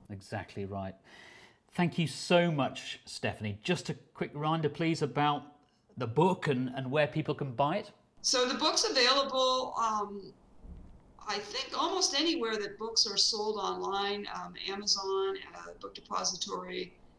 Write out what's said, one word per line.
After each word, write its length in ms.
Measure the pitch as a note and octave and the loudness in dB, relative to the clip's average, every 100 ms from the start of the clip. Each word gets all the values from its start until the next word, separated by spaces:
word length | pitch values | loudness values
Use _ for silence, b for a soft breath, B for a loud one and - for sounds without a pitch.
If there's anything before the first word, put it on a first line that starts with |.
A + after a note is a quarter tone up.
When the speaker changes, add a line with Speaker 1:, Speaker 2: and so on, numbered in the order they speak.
| - | -14
Speaker 1:
Exactly 560 | G2+ - G#2 F2+ G#2 | -12 -6 -8 -6 -8
right. 300 | G2 G2+ F#2+ - B B B B B B _ | -6 -6 -6 -10 B B B B B B _
Thank 260 | - F3 - | 0 0 2
you 80 | D#3 | -2
so 440 | - - F3 F3 | -2 4 6 6
much, 500 | D3 B2 - - - | 4 0 -2 -10 -12
Stephanie. 540 | - - A2+ - G#2+ G#2 | -12 -4 -4 -2 -4 -4
Just 280 | - F3 - | -2 -2 -2
a 40 | C#3+ - | -8 -8
quick 160 | - F3 | -6 -6
reminder, 380 | D3 D#3 D#3+ D3+ | -2 0 2 2
please, 320 | - E3 D#3+ | 2 0 2
about 400 | D3 D3 D3 D3 - - _ _ _ - | 0 2 2 2 -4 -20 _ _ _ -6
the 80 | A#2 | 0
book 400 | C3 F#3 F3+ D#3 | 4 4 4 2
and, 240 | B2+ C3 | 0 0
and 160 | C3+ B2+ | -4 -2
where 160 | D3+ D3 | 2 2
people 280 | D#3 D3+ | 2 -2
can 180 | D3 C#3 | -2 -4
buy 240 | A#2+ C#3+ G3 | 2 2 2
it. 140 | - - _ - | -4 -16 _ -6
Speaker 2:
So 220 | - B3+ B3 | 0 2 2
the 80 | |
book's 340 | C#4 D#4 E4 G#4+ | 2 2 4 2
available, 840 | C#4 B3 C#4 C#4 C4 C4 B3+ - - | 4 6 6 4 2 2 2 0 0
um, 560 | A3+ G#3+ G3+ G3+ G3 - - - - - - - - - G#3+ | 0 0 -2 -6 -12 -20 -20 -20 -16 -16 -16 -20 -20 -16 -6
I 120 | - | -6
think, 380 | G#4 B4+ C5+ - | -6 -8 -6 -2
almost 380 | E4+ F#4+ - | 0 2 2
anywhere 420 | C#4 E4 C#4+ A3+ G#3+ | 2 2 0 0 -2
that 220 | G3+ - | -4 -6
books 260 | A3+ A3+ | -2 2
are 120 | A3 G3 | 2 4
sold 400 | - G#3+ G#3+ G#3 | 2 2 -2 -2
online, 720 | F#3 F3+ F3+ G3 G3+ G3+ G3+ | -2 -2 -2 -2 -2 -2 -4
um, 220 | F3+ F3+ F3+ - | -8 -8 -8 -6
Amazon, 680 | G3+ G#3 G3 F#3+ F#3+ G3 G3 - F3 | -4 0 0 2 0 0 -4 -8 -14
uh, 160 | E3+ - | -14 -12
Book 120 | G2 | -12
Depository, 1000 | - - F#2 F#3 F#3 G3+ F3+ F3+ F#3 F3+ - - | -14 -6 -2 -2 -2 -6 -6 -6 -8 -8 -12 -20